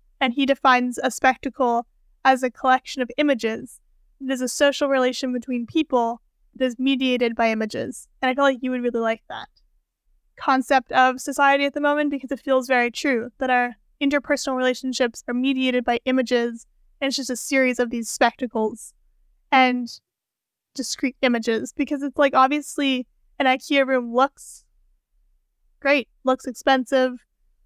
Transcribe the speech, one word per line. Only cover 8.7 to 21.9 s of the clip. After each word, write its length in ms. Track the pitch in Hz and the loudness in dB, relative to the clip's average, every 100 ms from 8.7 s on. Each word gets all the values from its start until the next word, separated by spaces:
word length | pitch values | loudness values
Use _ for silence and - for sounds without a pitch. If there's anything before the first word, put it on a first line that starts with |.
would 100 | 254 | -4
really 160 | 240 233 | -2 -2
like 240 | 226 226 - | -2 -4 -8
that 180 | 226 - _ _ _ _ _ _ _ _ - | -16 -16 _ _ _ _ _ _ _ _ -6
concept 540 | - 269 247 262 - | 0 0 2 0 2
of 280 | - 254 254 | 2 2 0
society 440 | - 277 277 277 285 | -4 0 2 4 0
at 80 | |
the 80 | 294 | 0
moment 280 | 294 294 294 | 0 0 -2
because 200 | 277 254 | -4 -6
it 80 | 269 | -6
feels 280 | - 262 254 | 0 0 2
very 220 | 254 240 | 0 0
true 380 | - 294 247 240 - | -2 -2 -2 -4 -6
that 100 | 262 | 0
our 260 | 247 247 226 _ - | 0 0 -6 _ -4
interpersonal 540 | 277 285 - 294 - 254 | -2 0 0 -2 -2 -2
relationships 640 | 254 247 262 247 247 - - | -2 -2 -4 -2 -2 -4 -6
are 60 | |
mediated 520 | 247 262 262 262 254 247 | -2 0 0 0 0 0
by 140 | 240 - | -2 0
images, 600 | 254 240 247 233 233 - _ _ _ | 0 2 0 0 -6 -16 _ _ _
and 80 | 269 | -4
it's 60 | 262 | -4
just 120 | 254 | -4
a 60 | 247 | -6
series 420 | - 269 254 247 | -2 2 2 0
of 100 | 240 | -2
these 200 | 240 226 | -4 -6
spectacles 840 | - 240 - 247 226 220 226 - _ _ _ _ _ _ | 0 0 0 -4 -2 -4 -4 -16 _ _ _ _ _ _
and 480 | 269 254 247 240 - _ _ _ _ _ _ _ | 4 4 2 -6 -12 _ _ _ _ _ _ _
discrete 420 | - 254 - 269 - | -10 -8 -4 -6 0
images, 500 | 262 240 226 226 254 | 0 0 0 -2 -4
because 280 | - 269 | -6 -4